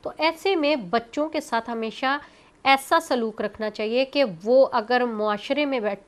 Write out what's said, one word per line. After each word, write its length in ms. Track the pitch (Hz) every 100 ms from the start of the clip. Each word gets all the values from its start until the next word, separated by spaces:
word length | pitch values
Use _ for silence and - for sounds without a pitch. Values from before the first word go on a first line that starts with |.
तो 100 | - -
ऐसे 360 | 311 320 392 370
में 340 | 294 302 185
बच्चों 400 | 233 226 - 302
के 120 | 311
साथ 200 | - 233 226
हमेशा 520 | 226 226 214 262 285 - - - _ 262
ऐसा 340 | 269 - 330
सलूक 420 | 320 254 226 214
रखना 280 | 208 - 214
चाहिए 360 | 208 214 233 262
कि 180 | 285
वो 380 | 262 165 202 254
अगर 420 | 262 240 220 247 247
मुआशरे 600 | 220 214 208 - 277 294
में 160 | 262
बैठ 180 | 208 196